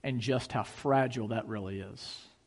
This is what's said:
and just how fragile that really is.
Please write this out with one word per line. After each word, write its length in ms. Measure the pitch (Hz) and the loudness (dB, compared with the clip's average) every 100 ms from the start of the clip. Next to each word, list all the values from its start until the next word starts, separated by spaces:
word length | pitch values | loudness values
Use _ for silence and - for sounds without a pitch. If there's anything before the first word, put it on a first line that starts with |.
and 160 | 139 127 | 0 0
just 320 | 113 127 - | 2 2 2
how 120 | 113 | -2
fragile 640 | 101 - 143 135 127 120 107 | -2 -2 4 6 4 0 -2
that 180 | 113 110 | -2 -2
really 320 | 107 95 98 | -4 -4 -4
is. 480 | 98 - - - - _ | -6 -10 -12 -12 -16 _